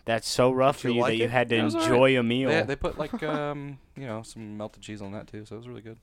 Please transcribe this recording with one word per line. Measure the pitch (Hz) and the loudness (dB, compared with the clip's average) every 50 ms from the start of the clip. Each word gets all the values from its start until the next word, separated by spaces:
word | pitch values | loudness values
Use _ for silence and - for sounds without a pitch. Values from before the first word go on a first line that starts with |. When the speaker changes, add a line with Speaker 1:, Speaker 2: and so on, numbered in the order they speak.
| _ | _
Speaker 1:
That's | - 117 113 - | -2 -2 -2 -2
so | - - - 123 127 | -2 2 4 4 4
rough | 131 127 131 139 143 | 6 6 4 4 4
Speaker 2:
Did | - - | 2 0
Speaker 1:
for | 127 | 0
Speaker 2:
you | 120 | 2
Speaker 1:
you | 120 | 2
Speaker 2:
like | 120 127 | 2 2
Speaker 1:
that | 113 | 2
you | 113 113 | 2 0
Speaker 2:
it? | 113 | 2
Speaker 1:
had | 123 127 120 117 | 2 2 2 4
to | 117 | 2
Speaker 3:
It | 113 110 | 2 2
was | 110 107 | 2 2
all | 113 - | 0 2
Speaker 1:
enjoy | 113 127 123 131 135 131 | 4 6 6 6 6 6
Speaker 3:
right. | 127 | 4
Speaker 1:
a | 120 | 2
meal. | 113 120 127 135 131 | 2 2 2 2 2
Speaker 3:
They, | 151 165 - | 2 0 0
they | - 139 | -2 -4
put, | - - - - | -4 -4 -6 -4
like, | - 156 151 - 220 156 | -6 -6 -6 -6 -6 -4
<laughs> | |
um, | 151 156 147 147 147 147 147 143 143 139 131 _ _ _ | -2 -2 -2 -4 -4 -6 -8 -10 -12 -12 -14 _ _ _
you | 135 139 | -12 -10
know, | 127 107 110 113 | -8 -8 -8 -10
some | - - 113 110 104 104 | -12 -14 -14 -14 -12 -10
melted | 107 107 110 - - | -10 -10 -10 -12 -14
cheese | - - 104 104 | -14 -14 -12 -12
on | 101 98 | -10 -10
that | 101 - 160 | -12 -12 -12
too, | - - 107 104 | -14 -14 -16 -14
so | - 101 | -14 -16
it | 110 | -14
was | 120 | -14
really | 123 120 117 | -14 -16 -16
good. | 113 113 113 113 | -16 -18 -18 -20